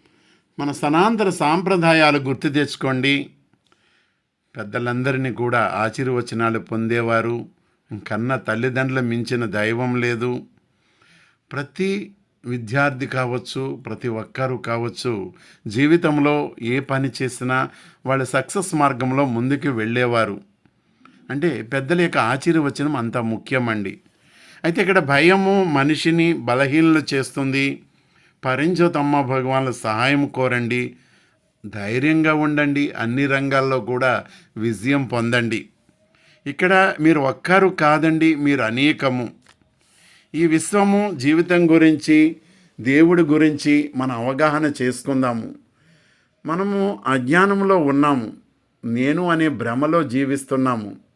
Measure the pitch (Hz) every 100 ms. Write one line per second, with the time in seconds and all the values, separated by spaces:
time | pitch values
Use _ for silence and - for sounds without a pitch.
0 | _ _ _ _ _ - 143 143 147 160
1 | 202 226 196 - 147 165 185 190 165 160
2 | 151 147 131 127 160 143 143 - 139 131
3 | 139 139 135 _ _ _ _ _ _ _
4 | _ _ _ _ _ 127 104 120 120 120
5 | 127 131 131 113 120 120 101 98 110 113
6 | 131 123 120 110 113 110 - 113 113 117
7 | 117 113 113 117 113 _ _ _ - 107
8 | - 107 120 131 104 110 127 127 131 131
9 | 120 117 113 123 113 104 107 117 127 123
10 | 120 120 123 123 - _ _ _ _ _
11 | _ _ _ _ _ 139 139 - 190 196
12 | - - _ _ 120 123 113 135 143 127
13 | 127 131 127 123 123 135 135 135 117 107
14 | 123 110 107 - 131 123 - 117 117 -
15 | 127 107 92 - - _ - 107 147 170
16 | 170 147 143 147 147 - 117 131 135 135
17 | 135 - 131 - 127 131 135 - - _
18 | 127 135 127 139 131 202 185 156 143 131
19 | 127 131 139 117 127 139 147 117 110 120
20 | 123 117 107 101 - _ _ _ _ _
21 | - _ - 135 165 117 113 139 135 175
22 | 170 151 113 131 170 165 143 135 147 139
23 | 117 123 117 110 - 135 120 107 98 -
24 | _ _ _ _ - - 160 170 175 190
25 | 139 139 165 196 190 196 185 143 139 151
26 | 165 165 165 160 120 123 139 151 165 160
27 | 139 139 127 - 135 135 139 139 - _
28 | _ _ _ _ 131 131 156 170 175 156
29 | 143 143 127 131 127 131 131 113 113 107
30 | 127 143 143 135 127 123 120 123 123 -
31 | _ _ _ _ _ _ 104 104 101 123
32 | 147 160 156 151 151 147 147 143 143 -
33 | 113 127 139 135 139 139 135 131 104 127
34 | 127 110 95 - _ - 113 98 117 143
35 | 123 120 117 120 117 110 - _ _ _
36 | _ _ _ _ 143 143 185 190 190 -
37 | 156 156 135 131 - 190 190 185 151 156
38 | 160 160 160 147 143 139 110 120 143 151
39 | 139 123 117 - _ _ _ _ _ _
40 | _ _ _ 147 165 156 - 208 202 202
41 | 208 156 135 160 170 175 170 165 160 156
42 | - 156 156 170 _ _ _ - 110 143
43 | 165 175 160 151 156 143 147 147 147 131
44 | 131 120 120 135 156 147 156 143 127 127
45 | - 135 127 117 104 - _ _ _ _
46 | _ _ _ _ 143 170 196 196 196 202
47 | 123 131 123 170 196 196 196 185 143 139
48 | 147 139 107 - _ _ _ _ 120 117
49 | 135 156 175 165 156 120 117 123 151 165
50 | 139 127 135 135 135 135 131 120 101 104
51 | _